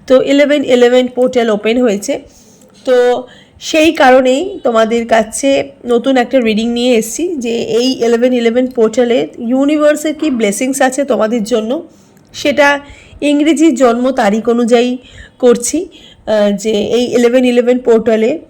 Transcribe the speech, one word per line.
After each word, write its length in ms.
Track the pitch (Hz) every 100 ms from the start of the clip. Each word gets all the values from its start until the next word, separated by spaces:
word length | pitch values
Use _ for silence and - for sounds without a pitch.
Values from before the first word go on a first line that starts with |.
| -
তো 160 | 262
ইলেভেন 420 | 277 277 285 294
ইলেভেন 440 | - 247 240 254 247
পোর্টাল 420 | 247 254 254 226
ওপেন 320 | 208 220 247
হয়েছে। 380 | 247 202 277 277 - _ _ _ _ _
তো 420 | - 247 247 247 254 - _ _
সেই 320 | - 320 320
কারণেই 680 | 320 262 262 254 269 381 370
তোমাদের 440 | 254 220 220 233 233
কাছে 640 | 226 214 - 277 277 277 - 240
নতুন 300 | 240 262 269
একটা 240 | 240 269
রিডিং 280 | 226 214 233
নিয়ে 260 | 240 247
এসেছি 420 | 226 220 - 359 302
যে 220 | 233 233
এই 420 | - 220 262 254
ইলেভেন 280 | 233 233 254
ইলেভেন 340 | 247 233 240 254
পোর্টালে 640 | 247 220 220 240 254 302 -
ইউনিভার্সের 760 | 233 262 277 302 294 302 320
কী 160 | 302 311
ব্লেসিংস 520 | 240 202 202 262 269
আছে 220 | 262 269
তোমাদের 400 | 277 208 214 240
জন্য, 440 | 208 233 220 311 - _ _ _ _
সেটা 480 | - 294 269 285 285 285 - - -
ইংরেজি 520 | 294 294 294 294 320
জন্ম 380 | 240 247 233 254
তারিখ 380 | 254 208 220 226
অনুযায়ী 500 | 233 226 240 247 254 - - - _
করছি। 500 | 247 240 - 302 381 - - - -
আহ, 300 | 214 208 202
যে 160 | 220
এই 420 | 208 - 233 247
ইলেভেন 300 | 247 240 254
ইলেভেন 340 | 247 240 233 254
পোর্টালে 600 | 247 226 240 220 220 320